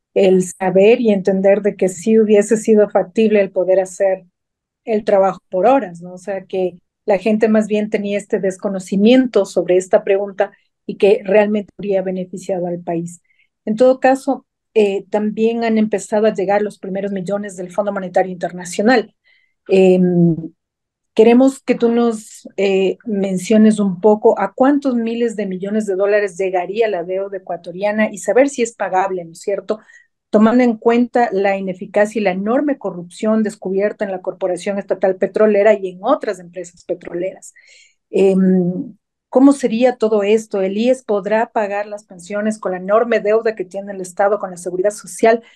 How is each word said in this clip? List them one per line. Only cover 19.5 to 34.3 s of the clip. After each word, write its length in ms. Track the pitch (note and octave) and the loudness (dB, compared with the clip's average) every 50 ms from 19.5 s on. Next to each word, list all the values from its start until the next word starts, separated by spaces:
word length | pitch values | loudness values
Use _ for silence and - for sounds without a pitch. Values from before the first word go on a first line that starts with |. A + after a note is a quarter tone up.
| _ _ _ | _ _ _
Em, 840 | - G3 F#3+ F#3+ F#3 F#3 F#3 F3+ F3+ F3+ F3 E3+ E3+ D#3+ D#3 D#3+ - - _ _ _ _ _ _ _ _ _ _ _ - | 0 2 4 6 6 4 4 4 2 4 4 4 4 2 0 -2 -6 -10 _ _ _ _ _ _ _ _ _ _ _ 2
queremos 480 | - A3 A#3 A#3+ B3 C4+ C4+ C4+ - | 4 6 6 6 6 4 4 2 -2
que 140 | _ - A#3+ | _ -4 -2
tú 160 | - A#3+ A#3 | 0 0 0
nos, 560 | A#3 A#3+ A#3+ A#3 A3 A3 - - - - - - - | 0 0 0 0 -2 -6 -10 -16 -20 -20 -20 -12 -6
eh, 420 | - G3 G3 F#3+ F#3+ F#3+ F#3 F#3 - - | -4 -2 0 0 0 0 0 -2 -6 -8
menciones 720 | A#3+ G#3 G3 F#3+ G3 F#3+ F3 F3+ - A3 G#3+ G#3+ G#3+ G#3+ G#3 | -6 -4 -4 -4 -4 -4 -4 0 2 4 6 6 6 4 2
un 200 | G#3 G3 F3 - | 0 -2 -2 2
poco 400 | - G#3+ G#3+ G#3+ - A3 G#3+ - | 2 4 4 4 4 2 2 2
a 140 | G3 G3+ - | -2 -4 0
cuántos 420 | - B3+ C4+ D4 C#4+ C#4+ C4+ A#3+ | 0 2 2 2 2 0 -2 -2
miles 400 | A#3 A3+ A3+ A#3 A#3 A#3+ A#3 G3+ | -2 -2 -2 -2 -2 -2 -2 -2
de 100 | G3+ G3+ | -4 -6
millones 400 | F#3+ F#3 F3+ F#3+ G3 G#3+ A3 G#3+ | -6 -6 -8 -6 -4 -4 -4 -2
de 100 | G3 F#3 | -2 -2
dólares 420 | F#3 G3+ G3+ G#3 G#3 G#3 G3 E3+ | 0 0 0 2 0 0 -2 -4
llegaría 500 | E3+ F#3+ F#3 F#3 F3+ F3 F3 G3+ A3+ A3+ | -4 -4 -2 -2 -2 -4 -2 -2 -2 0
la 160 | A3 G3 F3 E3 | 0 -2 -4 -4
deuda 340 | F3+ F#3 F#3+ G3 G3+ G3 | -6 -6 -6 -6 -6 -10
ecuatoriana 720 | F#3+ F#3+ - F3 F3 F3 F3+ E3+ F#3 G#3 G#3 G#3 G#3+ G#3+ A3 | -10 -10 -10 -10 -10 -10 -12 -8 -6 -4 -2 0 0 -2 -2
y 80 | G#3+ | -4
saber 300 | F3+ - G#3 G3 A#3+ C#4+ | -6 -4 0 2 2 2
si 140 | C#4 - - | 2 0 -4
es 120 | A#3 A3+ - | -6 -4 -4
pagable, 520 | - G3+ F3+ F#3 F#3 G3 F#3+ F#3+ F#3 E3+ | -6 -6 -4 -2 -2 -2 -2 -4 -8 -10
¿no 80 | E3 E3 | -12 -16
es 80 | - | -12
cierto? 380 | - G#3 G3 - - - G#3+ G#3+ _ _ - - _ _ _ _ _ _ | -8 -6 -6 -6 -4 -6 -8 -8 _ _ -20 -20 _ _ _ _ _ _
Tomando 340 | - G#3 G#3+ A3+ A#3+ B3 B3 | 2 2 4 4 4 4 2
en 140 | A#3+ A3 | 2 0
cuenta 500 | A3 - A#3 A#3 A#3+ B3 A#3 - A#3+ A#3+ - - | 0 0 0 2 2 0 0 0 0 0 0 0
la 240 | F#3+ G3+ G3 G3 | -2 -2 -2 -2
ineficacia 640 | G3 G3 F#3+ F3+ F3+ G3+ F3+ - G#3 G#3 G#3+ - A3+ | -2 -4 -8 -8 -10 -10 -4 -2 0 0 0 -2 -2
y 20 | G#3 | -2
la 80 | F#3 | -2
enorme 460 | F3+ F#3+ G3+ G#3+ A#3+ C#4+ D4+ C#4+ C4+ | -2 -2 -2 -2 -2 0 0 -2 -4
corrupción 640 | - - F#3+ F3 F3 F3 F3 - - A3 G#3+ A3 A3 G#3+ | -4 -6 -10 -10 -10 -12 -16 -10 -6 -2 0 0 0 0
descubierta 640 | G3+ - - - F#3 F#3+ F#3+ G3+ G#3 G#3 - G#3+ | -2 -4 -8 -8 -6 -2 -2 -2 -2 -4 -4 -8
en 60 | G3 | -6
la 100 | F#3+ F3+ | -8 -8
Corporación 580 | F#3 F#3+ | -8 -10